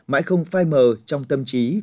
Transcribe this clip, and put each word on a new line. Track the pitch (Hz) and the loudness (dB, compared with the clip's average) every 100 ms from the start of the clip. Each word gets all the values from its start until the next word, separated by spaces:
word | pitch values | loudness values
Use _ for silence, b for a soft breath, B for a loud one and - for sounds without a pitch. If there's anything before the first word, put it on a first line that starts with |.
| - | -4
mãi | 135 | -4
không | - 185 | 0 -2
phai | 160 185 | 0 -2
mờ | 170 147 123 113 - | 0 4 4 2 -4
trong | 147 | -8
tâm | 135 139 | -4 -4
trí | 127 127 120 196 | -2 -2 -2 -2